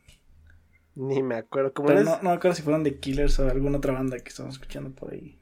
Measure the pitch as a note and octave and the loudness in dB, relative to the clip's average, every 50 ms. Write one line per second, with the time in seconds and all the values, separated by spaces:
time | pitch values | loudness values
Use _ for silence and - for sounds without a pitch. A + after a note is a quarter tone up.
0 | _ _ - _ _ _ - - - - - - _ _ _ _ _ _ - C#3+ | _ _ -20 _ _ _ -20 -20 -20 -20 -20 -20 _ _ _ _ _ _ -12 -8
1 | C3 C3+ C3+ C3+ C3+ B2+ A#2+ A2+ A2+ - - C#3 C3+ C3+ - - C#3+ D3 D3 G3 | -4 -2 0 0 0 0 -2 -4 -6 -4 -2 0 0 0 -2 0 4 6 6 6
2 | G3+ D#3+ E3 - F#3+ F3+ F3 E3+ - F3+ E3+ D#3+ D3+ D3 D3+ D#3+ D#3 C#3+ C3 - | 6 4 2 0 2 0 0 2 2 0 0 0 0 0 0 2 0 -2 -2 -4
3 | - C#3 C3+ C#3+ C#3+ C#3 - - C3+ C3 B2+ C3+ C#3 C#3 C#3+ C#3 C#3+ C#3 C3 B2+ | -6 -4 0 2 4 4 6 6 4 2 2 2 0 0 0 0 0 -2 -2 -2
4 | C3+ C3 B2+ A#2+ - - - - C3 C3 C3 C3 - - - C#3 C#3+ C3+ C3+ - | -2 -4 -4 -8 -12 -14 -16 -14 -14 -14 -14 -14 -14 -12 -12 -12 -12 -12 -14 -14
5 | - - - - F3 D3+ - _ | -14 -12 -12 -14 -14 -18 -20 _